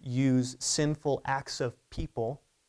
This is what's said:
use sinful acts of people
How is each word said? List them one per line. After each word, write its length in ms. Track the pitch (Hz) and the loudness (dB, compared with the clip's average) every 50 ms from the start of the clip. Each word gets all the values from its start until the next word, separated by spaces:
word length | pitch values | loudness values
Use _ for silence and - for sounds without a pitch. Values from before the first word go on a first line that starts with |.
| - | -8
use 540 | 131 120 127 135 135 127 127 123 127 127 - | -2 0 2 4 6 6 4 4 2 -4 -6
sinful 640 | - - - - 151 147 151 151 - 147 135 - - | -4 -2 0 2 2 0 0 0 0 -2 -2 -2 -2
acts 360 | - 135 135 139 - - - | -2 -4 -4 -4 -8 -6 -6
of 140 | 139 120 - - _ _ | -6 -6 -6 -10 _ _
people 520 | - - 160 - - - 113 113 139 - _ _ _ _ _ | -8 -8 -8 -6 -4 -4 -4 -4 -4 -8 _ _ _ _ _